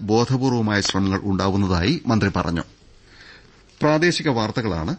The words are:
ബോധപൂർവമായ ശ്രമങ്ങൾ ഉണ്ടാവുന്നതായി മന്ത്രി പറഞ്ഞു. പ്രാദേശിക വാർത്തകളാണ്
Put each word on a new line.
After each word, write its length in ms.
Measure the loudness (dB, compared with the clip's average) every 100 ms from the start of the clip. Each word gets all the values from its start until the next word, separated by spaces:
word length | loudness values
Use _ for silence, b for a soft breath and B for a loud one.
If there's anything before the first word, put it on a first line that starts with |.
ബോധപൂർവമായ 800 | 0 2 2 0 0 0 0 0
ശ്രമങ്ങൾ 400 | 0 0 0 0
ഉണ്ടാവുന്നതായി 800 | 0 0 2 2 2 2 0 0 0
മന്ത്രി 240 | 2 2 0
പറഞ്ഞു. 260 | -2 -4 -6 -14 -20 -20 B B B B B B B -2
പ്രാദേശിക 460 | 0 2 2 0 -2
വാർത്തകളാണ് 680 | -2 -2 -4 -4 -2 -4